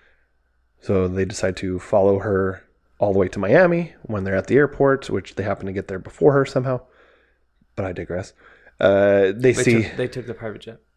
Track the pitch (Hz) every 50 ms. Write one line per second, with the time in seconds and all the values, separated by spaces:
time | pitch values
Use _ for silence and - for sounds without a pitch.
0 | _ _ _ _ _ _ _ _ _ _ _ _ _ _ _ _ - - 101 95
1 | 92 90 92 98 95 92 - - - 95 92 - 98 92 92 87 - - 110 101
2 | 95 101 101 98 98 107 98 95 98 95 92 - - _ _ _ _ _ _ -
3 | 104 104 95 98 92 92 - 104 95 98 123 170 190 175 170 170 170 156 - _
4 | - - 107 101 95 95 95 95 - - 113 139 147 139 - - 139 139 131 -
5 | - - - 98 - - - - 95 107 98 - 95 95 92 98 92 - 95 92
6 | - - - - 156 151 135 139 135 - - 135 127 135 127 123 - _ _ _
7 | _ _ _ _ _ _ _ _ _ _ _ _ _ _ _ - 98 92 87 92
8 | 87 - 85 90 101 - - _ _ - _ _ _ - _ - - 98 101 98
9 | 101 101 101 98 98 95 101 117 123 127 120 123 123 123 117 113 107 - - 120
10 | 127 123 - 127 113 120 113 - 117 110 104 - - 110 117 - _ _ _